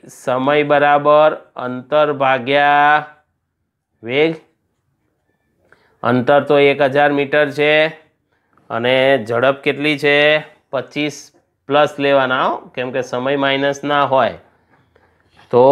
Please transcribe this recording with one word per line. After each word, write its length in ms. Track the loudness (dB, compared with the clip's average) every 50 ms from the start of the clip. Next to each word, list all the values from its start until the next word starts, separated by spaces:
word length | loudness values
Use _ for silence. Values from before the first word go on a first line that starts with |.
| -20 -20 -20 -12
સમય 500 | -8 -6 -4 -2 -2 0 0 0 0 2
બરાબર 600 | 2 2 2 2 2 2 2 2 4 4 4 2 2 -2 -8 _ -14 -12 -10
અંતર 400 | -10 -10 -12 -8 -4 0 0 0 0 -2 -2
ભાગ્યા 840 | 0 0 0 -2 -2 -2 0 0 2 2 2 2 2 2 2 0 -2 -6 -18 _ _ _ _ _ _ _ _ _ _ _ _ _ _ _ _ _
વેગ. 300 | -12 -6 -2 -2 -2 -2 -2 -6 -14 _ _ _ _ _ _ _ _ _ _ _ _ _ _ _ _ _ _ _ _ _ _ _ _ _ _ _ _ _ _ _
અંતર 380 | -4 -2 -2 0 2 2 2 2 2 2
તો 80 | 2 2 4 2
એક 100 | 2 2 0 0 2
હજાર 160 | 2 0 2 0 -2
મીટર 280 | -2 -2 -2 -2 -2 -2 -2 -2
છે 140 | 0 0 2 2 0 -2 -4 -10 _ _ _ _ _ _ _ _ _ _ _ _ _ -10
અને 260 | -8 -4 -2 0 0 2 2 2 2 0 -2 -4
ઝડપ 340 | -2 0 0 0 0 -2 -4
કેટલી 360 | -6 -4 -2 -2 -4 -4 -2
છે? 140 | 0 0 2 2 2 2 0 0 -4 -8 -20 _ _ _
પચીસ 440 | -10 -10 -10 -8 -8 -8 -6 -6 -8 -12 -18 -20 _ _ _ _ _ _ _ -2
પ્લસ 240 | 0 0 0 0 -2 -2 0
લેવાના 380 | 0 2 2 2 0 -2 -2
હો, 100 | -2 -2 -4 -6 -12 -14 -12
કેમ 180 | -10 -8 -6
કે 100 | -6 -6 -6 -6
સમય 260 | -6 -6 -4 -4 -2 -2 -2
માઇનસ 380 | -2 -2 -2 -2 -4 -4 -4 -4 -2
ના 140 | -2 0 0 0
હોય. 240 | 0 0 0 -2 -4 -8 -16 _ _ _ _ _ _ _ _ _ _ _ _ _ _ _ _ _ _ _ -10 -2
તો 140 | 2 4 6 6